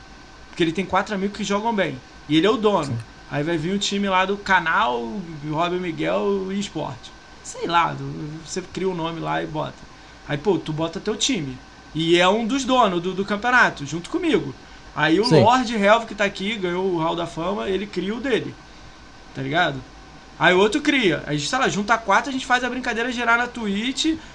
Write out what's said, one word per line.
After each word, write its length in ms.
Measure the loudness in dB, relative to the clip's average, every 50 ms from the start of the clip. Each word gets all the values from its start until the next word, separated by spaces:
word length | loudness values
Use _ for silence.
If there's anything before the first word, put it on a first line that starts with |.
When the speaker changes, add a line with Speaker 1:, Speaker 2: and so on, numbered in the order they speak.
| -20 -20 -20 -20 -20 -20 -20 -20 -20 -16
Speaker 1:
Porque 120 | -2 0
ele 100 | 0 0
tem 140 | 0 -2 -4
quatro 300 | 0 0 0 0 0 -2
amigos 200 | -2 -2 -4 -4
que 80 | -6 -4
jogam 300 | -2 -2 0 0 0 0
bem. 240 | 0 0 -2 -4 -8 -14 -18 -20 -20 -4 2
E 80 | 2
ele 80 | 4 4
é 40 | 4
o 60 | 2
dono. 280 | 4 2 2 2 2 0
Speaker 2:
Sim. 120 | -2 -4 -6 -8 -12 -18 -20 -14 -6
Speaker 1:
Aí 100 | -4 -4
vai 160 | -2 0 -2
vir 160 | -2 0 -2 -2
um 40 | -2
time 280 | -2 -2 -2 -2 0
lá 160 | 2 2 2 2
do 140 | 2 0
canal 640 | -4 0 2 2 2 4 2 2 2 2 2 0 -2 -4 -6 -8 -8 -10 -10 -12 -10 -8 -6
Robin 300 | -2 -2 -2 -2 -2 -2
Miguel 720 | -4 -4 -4 -2 -2 0 0 0 0 0 0 -2 -2 -4
Esporte. 600 | -4 -4 -6 -6 -6 -8 -8 -8 -8 -12 -16 -20 -20 -20 -20 -20 -20 -18 -16
Sei 240 | -14 -10 -6 -4
lá, 260 | 0 2 2 2 2 -2
do, 100 | -6 -8 -10 -8 -10 -10 -10 -12 -12 -12
você 160 | -8 -8 -8 -8 -8 -8
cria 160 | -4 -4 -2
um 60 | -2
nome 240 | -2 -6 -6 -6 -6
lá 220 | -6 -4 -4 -4
e 40 | -4
bota. 300 | -4 -6 -6 -6 -6 -8 -14 -20 -20 -20 -20 -20 -20 -20 -20 -8
Aí, 80 | -6 -6
pô, 200 | -2 0 0 0
tu 160 | 0 0 -4 -4
bota 260 | -4 -4 -4 -6 -6
teu 160 | -6 -6 -4
time. 420 | -2 -2 -2 -2 -2 -4 -6 -8 -12 -16 -20 -20 -20 -20 -10 -6
E 260 | -2 2 4 6 6
é 80 | 6
um 180 | 6 4 2 0
dos 200 | 0 -2 -2 0
donos 360 | 2 4 4 4 4 2 0
do, 120 | -2 -2 -4
do 100 | -4 -2
campeonato, 600 | -4 -4 -2 0 2 4 4 4 4 2 -4 -8
junto 240 | -8 -8 -8 -8 -6
comigo. 440 | -6 -2 0 2 2 2 0 -2 -10 -12 -18 -20 -20 -20 -20 -12 -2
Aí 240 | 0 2 4 4 4
o 60 | 4
Speaker 2:
Sim. 160 | 6 6 8 8
Speaker 1:
Lord 320 | 8 6 4 2 0 0
Helv, 300 | 2 6 6 6 6 4
que 100 | -4 -4
tá 80 | -2 -2
aqui, 300 | -2 -2 -4 -4 -4 -4
ganhou 300 | -4 -4 -2 -2 0 0
o 120 | 0 0
Hall 180 | 0 0 0 -2
da 120 | -2 -4
Fama, 420 | -6 -6 -6 -4 -4 -4 -4 -2 -2
ele 160 | -2 -4 -4
cria 300 | -4 -6 -4 -4 -4 -4
o 40 | -4
dele. 340 | -2 -2 -2 -2 -2 -6 -12 -14 -18 -20 -20 -20 -20 -20 -20 -20 -20 -20 -20 -20 -20 -14 -10
Tá 60 | -8 -6
ligado? 360 | -2 0 2 2 0 -2 -6 -12 -14 -20 -20 -20 -20 -20 -20 -20 -20 -4 2
Aí 140 | 4 4 6
o 40 | 6
outro 220 | 6 4 4 2
cria. 420 | 0 2 2 4 4 2 2 0 -2
Aí, 120 | -4 -4 -4
sei 200 | -2 -2 0 0
lá, 80 | 0 0
junta 280 | 0 -2 2 2 2
quatro, 320 | 0 2 2 2 2 2 0
a 40 | -4
gente 120 | -6 0
faz 160 | 0 0 2 2
a 60 | -2
brincadeira 420 | -4 -4 -4 -4 -2 -2 -2 -2
girar 260 | -2 -2 2 2 2
na 100 | 2 2
Twitch, 680 | -2 -4 -6 -4 -2 -2 -2 -2 -2 -2 0 0 0 0 -2 -6 -16